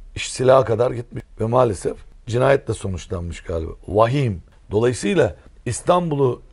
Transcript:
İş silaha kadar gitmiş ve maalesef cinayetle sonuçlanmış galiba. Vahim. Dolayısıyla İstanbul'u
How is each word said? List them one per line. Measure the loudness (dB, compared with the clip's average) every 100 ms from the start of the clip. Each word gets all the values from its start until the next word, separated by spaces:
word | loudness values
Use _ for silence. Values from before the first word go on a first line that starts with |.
| -16 -12
İş | -10
silaha | 0 4 6 4
kadar | 0 0
gitmiş | -2 -10 -14 -16 -6
ve | 0
maalesef | 2 2 0 -6 -8 -14 -20 -6
cinayetle | 0 2 2 0
sonuçlanmış | -6 -6 -8 -8 -8 -8 -10
galiba. | -8 -6 -6 -10 -2
Vahim. | 2 2 2 -2 -4 -10 _ -4
Dolayısıyla | 0 0 0 0 2 2 0 -16 -12 -8
İstanbul'u | -6 0 0 0 0 0 -2 -10